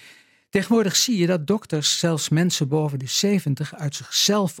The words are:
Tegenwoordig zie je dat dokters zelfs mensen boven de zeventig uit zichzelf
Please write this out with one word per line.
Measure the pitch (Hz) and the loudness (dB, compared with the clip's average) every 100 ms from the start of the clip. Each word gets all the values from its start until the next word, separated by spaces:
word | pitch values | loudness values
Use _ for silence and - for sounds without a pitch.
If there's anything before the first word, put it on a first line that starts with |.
| - - _ _ _ | -20 -20 _ _ _
Tegenwoordig | 196 190 226 202 - | -2 2 2 2 2
zie | - 226 | 0 2
je | 170 | 2
dat | 180 143 | 2 0
dokters | 208 - 156 143 - | -2 -2 -4 -2 0
zelfs | 175 160 - | 0 0 2
mensen | 151 175 - 139 | 2 2 0 0
boven | 151 151 139 | 0 0 -4
de | 131 | -6
zeventig | - 202 202 151 135 147 - | -2 0 0 0 -2 -4 -8
uit | 151 - | -8 -8
zichzelf | 131 - - 208 190 - | -6 0 2 2 0 -4